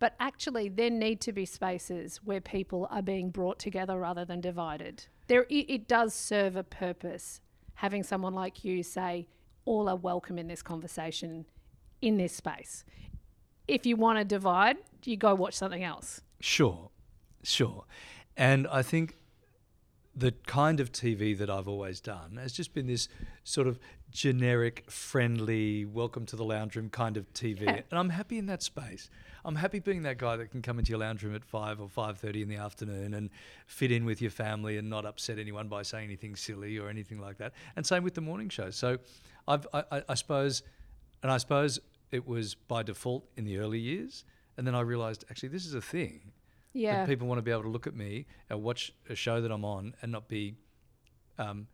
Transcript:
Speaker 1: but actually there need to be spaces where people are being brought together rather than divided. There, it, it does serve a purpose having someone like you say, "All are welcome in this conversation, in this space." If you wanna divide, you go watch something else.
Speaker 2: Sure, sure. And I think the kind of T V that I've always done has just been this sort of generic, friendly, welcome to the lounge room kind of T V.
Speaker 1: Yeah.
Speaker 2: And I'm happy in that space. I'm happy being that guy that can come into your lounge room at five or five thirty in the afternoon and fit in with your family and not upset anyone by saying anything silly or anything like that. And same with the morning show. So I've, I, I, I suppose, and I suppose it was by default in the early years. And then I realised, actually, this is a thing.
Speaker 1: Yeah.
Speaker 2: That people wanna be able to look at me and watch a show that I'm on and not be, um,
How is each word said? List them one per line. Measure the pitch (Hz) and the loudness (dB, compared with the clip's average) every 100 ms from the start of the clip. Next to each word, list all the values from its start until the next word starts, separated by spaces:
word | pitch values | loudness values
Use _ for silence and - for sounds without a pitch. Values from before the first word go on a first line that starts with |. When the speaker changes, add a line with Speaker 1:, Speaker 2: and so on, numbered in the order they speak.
Speaker 1:
but | 226 - | 2 2
actually | 262 - - 247 202 | -2 -2 -2 -2 0
there | 190 233 | 2 4
need | 226 220 220 | 4 2 2
to | - | -2
be | 202 | -2
spaces | 180 - 185 180 - 175 170 - | -4 -2 -2 -2 -4 -6 -6 -8
where | 202 196 | -4 -4
people | - 196 185 180 185 | -2 -4 -2 -2 -2
are | 214 | -2
being | 190 190 180 | 0 0 0
brought | 185 180 - | 0 0 0
together | 208 185 185 185 | -4 -2 -2 0
rather | 175 175 | -2 -2
than | 175 175 | -4 -4
divided. | 180 175 165 151 - - - _ - | -4 -2 -4 -4 -8 -12 -18 _ 6
There, | 247 | 6
it, | 247 294 - | 8 4 2
it | 262 214 | 0 4
does | 233 226 | 6 4
serve | - - 208 196 185 | 2 2 4 4 2
a | |
purpose | 180 - 180 175 175 180 - - _ _ - | -4 -4 -4 -2 -6 -8 -10 -16 _ _ -20
having | - 202 202 | -4 0 0
someone | 190 190 185 | 0 -2 0
like | 190 185 - | -2 -4 -4
you | 196 185 | -2 -2
say, | 170 185 185 175 170 _ - - | -2 -2 -2 -2 -6 _ -20 -8
"All | - 214 208 | 0 2 2
are | 185 | 2
welcome | 180 180 - 175 | 0 0 -2 -6
in | 170 | -6
this | 170 | -8
conversation, | - 165 165 - 160 - 170 165 160 - - - - - | -8 -8 -6 -6 -4 -4 -6 -8 -12 -18 -20 -20 -20 -2
in | 226 214 | 4 4
this | 175 | 4
space." | - - - - - - - - - - - - _ - | -2 -6 -6 -8 -14 -16 -18 -14 -16 -16 -20 -20 _ 2
If | 277 247 | 2 4
you | 226 | 6
wanna | 226 220 | 6 6
divide, | 202 202 190 180 214 311 - - | 4 2 4 6 6 6 -2 -10
you | - 214 | -4 4
go | 214 | 6
watch | 196 - | 6 4
something | - 190 175 | 0 -2 -2
else. | 180 - - - - - | -4 -6 -10 -14 -16 -6
Speaker 2:
Sure, | - - 127 85 87 - - - - - | 2 6 6 4 -6 -20 -20 -20 -20 -10
sure. | - - 120 - - - - - - - | 0 4 2 0 -14 -18 -18 -18 -10 4
And | 131 135 139 | 6 6 4
I | 135 | 2
think | 127 165 160 - - _ _ _ _ _ _ _ _ 131 | 2 2 0 -4 -20 _ _ _ _ _ _ _ _ 0
the | 127 | 2
kind | 107 - 139 156 156 | 2 0 4 6 6
of | 123 | 2
T | - 123 | 0 2
V | 104 107 | 2 2
that | 101 101 | 2 0
I've | 98 95 | -2 -2
always | 101 98 92 | -4 -4 -8
done | - 95 82 113 | -8 -10 -10 -10
has | 131 | -8
just | 123 165 | -6 -4
been | 156 127 | -2 0
this | 120 - - - - | 0 -2 -6 -12 -12
sort | - - 127 | -2 2 4
of | 123 - - - | 2 -6 -20 -12
generic, | - 143 127 123 120 117 120 - | 0 4 6 6 6 4 0 -10
friendly, | - - 135 120 117 110 110 107 104 | -12 0 4 4 4 2 4 4 2
welcome | 104 110 117 123 113 | -2 -2 -2 -4 -8
to | |
the | 113 | -4
lounge | 110 107 107 113 | -2 -2 -2 -4
room | 110 | -4
kind | - 117 107 | -2 0 -2
of | 95 | -6
T | - 117 | -4 -4
V. | 98 107 | 0 2
Speaker 1:
Yeah. | - - | 0 0
Speaker 2:
And | 170 | 0
I'm | 185 | 0
happy | 170 208 226 | 0 -4 -4
in | 196 | -4
that | 185 | -4
space. | - - 120 95 - - - - | -6 -6 -10 -10 -16 -20 -20 -12
I'm | - 151 | -4 0
happy | 190 208 | 0 0
being | 196 185 | 0 0
that | 147 123 | 0 0
guy | 123 117 | 0 0
that | 113 | -2
can | 131 | -6
come | 117 120 | -2 0
into | 113 | 2
your | 113 | 2
lounge | 110 107 | -2 -2
room | 104 | -4
at | 107 | -4
five | - 110 107 104 | -4 -4 -4 -6
or | 101 | -6
five | 120 107 101 | -4 -4 -4
thirty | 107 104 | -4 -2
in | 104 | -2
the | 104 | -4
afternoon | 104 - 107 98 101 | -6 -8 -8 -6 -4
and | 104 104 - - - - | -4 -6 -8 -20 -20 -16
fit | - 135 | 0 2
in | 117 117 | 4 2
with | 107 | 0
your | 113 | -2
family | - 107 107 107 107 | -2 -4 -2 -2 -4
and | 107 | -4
not | 107 | -4
upset | 104 - - 107 | -6 -6 -6 -6
anyone | 104 104 107 | -6 -8 -6
by | 104 | -6
saying | 98 110 107 | -6 -6 -8
anything | 98 107 101 | -8 -10 -10
silly | - 101 104 107 | -8 -8 -6 -6
or | 104 | -6
anything | 107 98 107 | -8 -8 -10
like | 98 95 | -12 -10
that. | 110 - - - | -10 -12 -12 -6
And | 147 | 0
same | 180 | 2
with | 180 | 2
the | 180 | -2
morning | 156 185 214 | -4 -6 -6
show. | - 95 | -6 -6
So | - 123 127 - - - - - | -2 0 0 -4 -20 -20 -8 0
I've, | 143 143 | 0 0
I, | 147 - | -4 -2
I, | 143 - | -4 -2
I | |
suppose, | 127 - 139 139 127 - - - - - - | -2 0 2 2 0 -6 -16 -20 -20 -20 -4
and | 131 | 2
I | 127 | 2
suppose | - 143 147 117 - _ _ | 4 4 4 0 -8 _ _
it | 123 123 | -4 -2
was | 117 107 | -2 -4
by | - - 117 | -6 -4 -2
default | 107 98 127 123 - - | -2 -4 -4 -4 -6 -8
in | |
the | 107 98 | -4 -2
early | 107 113 | -2 -2
years. | 117 180 247 - - - _ - | -2 -4 -6 -12 -18 -20 _ -6
And | 127 | -2
then | |
I | 123 | 0
realised, | 120 120 113 107 - | 0 0 -2 -4 -10
actually, | 120 131 | -12 -8
this | 175 175 | -8 -6
is | |
a | 131 | -6
thing. | - 170 127 - - - _ _ _ | -4 -4 -4 -6 -18 -20 _ _ _
Speaker 1:
Yeah. | 262 220 196 | -2 2 2
Speaker 2:
That | 180 | 2
people | 131 123 | 2 0
wanna | 123 | 0
be | 113 | 2
able | 113 | 0
to | 110 | 0
look | 117 - | -4 -4
at | |
me | - 101 110 147 - - | -6 -6 -6 -10 -16 -8
and | 107 | -4
watch | 110 123 - - - | -2 -2 -6 -10 -10
a | |
show | 110 - 117 | -4 0 2
that | 117 | 0
I'm | 107 | -2
on | 104 101 104 - | -2 -4 -6 -8
and | 117 | -6
not | 110 - | -6 -4
be, | 110 101 110 _ _ _ _ _ _ _ - | -4 -4 -8 _ _ _ _ _ _ _ -8
um, | 104 101 107 | -6 -8 -12